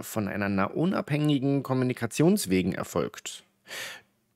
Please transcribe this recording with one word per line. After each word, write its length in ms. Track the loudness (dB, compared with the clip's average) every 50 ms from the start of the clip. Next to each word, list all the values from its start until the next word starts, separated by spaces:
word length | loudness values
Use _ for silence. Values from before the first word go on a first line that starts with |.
voneinander 720 | -10 -6 -4 -2 -2 -2 -2 -2 -2 0 2 2 0 0 0
unabhängigen 840 | 0 0 2 0 -2 -2 -2 0 0 2 2 2 2 2 2 2 0
Kommunikationswegen 1120 | 0 0 0 0 0 0 0 -2 -4 -2 2 4 4 4 4 4 2 2 2 2 2 2 -2
erfolgt. 680 | -2 -6 -4 -2 -2 -2 -2 -6 -10 -14 -14 -14 -16 -20 _ _ _ _ -14 -12 -10 -10 -12 -12 -16 -20 _ _ _ _ _ _